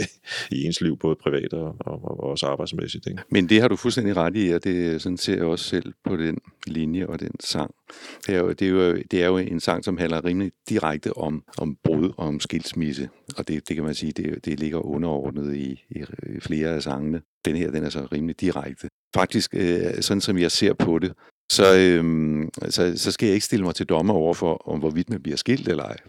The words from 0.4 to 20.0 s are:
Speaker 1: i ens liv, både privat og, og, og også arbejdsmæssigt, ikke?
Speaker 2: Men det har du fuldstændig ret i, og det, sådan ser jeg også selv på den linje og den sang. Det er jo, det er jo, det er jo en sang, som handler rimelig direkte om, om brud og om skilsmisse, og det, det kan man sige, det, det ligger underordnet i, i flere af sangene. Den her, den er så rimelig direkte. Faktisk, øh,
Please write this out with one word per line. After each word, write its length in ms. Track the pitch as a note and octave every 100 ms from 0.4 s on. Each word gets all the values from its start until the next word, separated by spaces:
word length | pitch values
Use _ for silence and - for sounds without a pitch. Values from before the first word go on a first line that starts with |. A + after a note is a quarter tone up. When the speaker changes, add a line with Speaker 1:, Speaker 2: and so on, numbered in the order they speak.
| - C2+
Speaker 1:
i 80 | D2+
ens 160 | E2+
liv, 160 | E2 -
både 180 | D#2+ D#2
privat 380 | D2+ C#2 -
og, 220 | D#2+ D#2 -
og, 240 | - D2
og 200 | - -
også 220 | C2+ C#2+ C#2
arbejdsmæssigt, 600 | C#2+ - E2 - - F#2+
ikke? 140 | F#2 -
Speaker 2:
Men 200 | G#2 F2
det 120 | G#2+
har 60 | B2+
du 80 | B2
fuldstændig 420 | B2 A#2+ G2+ F#2
ret 160 | E2 G#2
i, 160 | F#2
og 120 | E2+
det, 380 | G2 F2+ E2+ D#2+
sådan 160 | F#2 F2
ser 180 | - F#2
jeg 100 | E2
også 200 | E2+ -
selv 280 | F#2 - -
på 140 | - F2+
den 200 | D#2+ - - _ -
linje 400 | D#2+ D#2 F2 F2+
og 120 | E2
den 200 | E2 -
sang. 360 | - E2 - - - - - - -
Det 80 | F#2
er 40 |
jo, 120 | F2+
det 160 | F2 F#2+
er 40 |
jo, 260 | F#2 F2+ F2+ -
det 120 | F#2
er 40 | F2
jo 100 | F#2
en 220 | - E2
sang, 260 | - F2 -
som 120 | F2
handler 280 | E2 E2 F2
rimelig 260 | F2+ F#2+ - -
direkte 480 | G#2+ D#2+ D2+ - -
om, 260 | D#2 D#2 - -
om 200 | D#2 -
brud 260 | E2+ D#2 F2+ -
og 100 | D#2
om 120 | D2
skilsmisse, 680 | - E2 - F2 D#2 C#2 C2 - - -
og 100 | D#2+
det, 200 | D#2 -
det 80 | D#2+
kan 80 |
man 120 | D#2 D2
sige, 160 | D#2
det, 340 | - D#2 D2+ E2
det 140 | D2
ligger 200 | D#2 D#2+
underordnet 760 | D2 D2 E2+ C#2+ C2+ C#2 C#2+ C#2+
i, 280 | C2+ C2 _
i 140 | - C#2+ - - -
flere 300 | - D#2 D#2
af 140 | D#2+
sangene. 380 | D2+ C#2 D2+ E2 - _ -
Den 100 | D#2+
her, 160 | D#2+
den 120 | D#2
er 60 | D2+
så 180 | D2+ C2+
rimelig 300 | D2 E2 D#2+
direkte. 480 | F2+ D#2+ C#2+ B1+ - - _ F#2+
Faktisk, 400 | F#2 G#2+ - F2+
øh, 460 | F2+ F2 F2 -